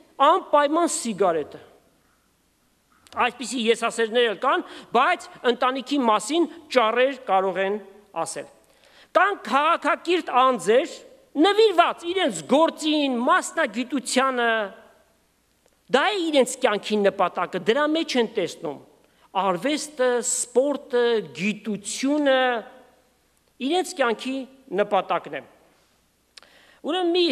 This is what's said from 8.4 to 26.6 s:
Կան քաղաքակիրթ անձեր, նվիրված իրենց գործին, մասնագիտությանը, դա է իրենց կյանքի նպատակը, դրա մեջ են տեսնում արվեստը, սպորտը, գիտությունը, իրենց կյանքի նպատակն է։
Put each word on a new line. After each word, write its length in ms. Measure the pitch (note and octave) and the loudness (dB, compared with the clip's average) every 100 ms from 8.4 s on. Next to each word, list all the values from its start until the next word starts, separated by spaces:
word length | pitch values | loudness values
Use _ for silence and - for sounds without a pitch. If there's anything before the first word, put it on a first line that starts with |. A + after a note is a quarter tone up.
| C3 _ _ _ _ - - | -14 _ _ _ _ -20 -2
Կան 240 | D#4 F#4+ F#4+ | 2 2 0
քաղաքակիրթ 960 | - B3+ D4+ E4 D4 D#4+ - F4 - | -2 0 2 0 0 -2 0 -2 0
անձեր, 640 | B3+ C4 B3 E3 A#3 D#4+ - - - _ | 2 4 2 2 2 2 -6 -20 -20 _
նվիրված 720 | C#4 F4 G4+ A4+ E4+ D#4+ A3 | 2 4 6 4 4 2 0
իրենց 380 | E4+ F#4 E4+ E3+ | -4 -2 -2 -2
գործին, 720 | D3 C#4 D#4+ - D4+ D4+ C#4 B3 | 0 4 4 0 -2 0 0 0
մասնագիտությանը, 1300 | B3+ F4+ - - D4 G3+ B3 C#4+ - B3+ C4+ B3+ A#3 A3+ G3+ - - _ _ _ _ _ _ _ _ _ - | 2 0 0 -2 -4 -4 -4 -4 -2 0 0 2 0 0 -2 -10 -20 _ _ _ _ _ _ _ _ _ -2
դա 140 | A3+ | 0
է 140 | E4 G#4 | 0 -2
իրենց 360 | E4 D4 A#3+ - | 0 0 0 0
կյանքի 420 | A#3+ G#3 - G#3+ | 0 0 -2 0
նպատակը, 640 | G3 F#3+ F3+ - F3 F#3 | 2 2 -2 -2 -6 -4
դրա 240 | F#3 A#3+ D4+ | 0 0 0
մեջ 300 | D#4+ D#4+ B3+ | -2 -2 -2
են 140 | A3+ | -2
տեսնում 480 | - E3+ - D#3+ C3+ C3 _ _ _ _ | -2 -6 -6 -12 -12 -16 _ _ _ _
արվեստը, 760 | G3 F#3+ F3 A3 D4+ - - B3+ B3 | -2 0 0 -2 -4 -6 -2 -2 0
սպորտը, 840 | G#3+ - - A#3 C#4 C#4+ - B3 A#3+ A3+ E3 | -2 -4 -2 0 0 -2 -4 0 0 0 -4
գիտությունը, 1120 | C3 G3 G#3+ - G3+ - - C4+ D4 C#4+ C4 B3+ A#3+ G3+ - - _ _ _ _ _ _ - | -6 -4 -4 -6 -8 -8 -4 -2 0 2 2 2 -2 -6 -18 -20 _ _ _ _ _ _ -8
իրենց 320 | B3 F4 F4+ | -4 -2 -2
կյանքի 440 | - B3+ G#3+ B3+ C4+ B3+ - - | -2 -2 -2 -6 -8 -10 -16 -8
նպատակն 680 | F3+ G#3 G3+ F3+ F3 D3+ C#3+ | -4 0 0 0 -4 -6 -12
է։ 60 | B2 _ _ _ _ _ _ _ _ _ - _ | -14 _ _ _ _ _ _ _ _ _ -20 _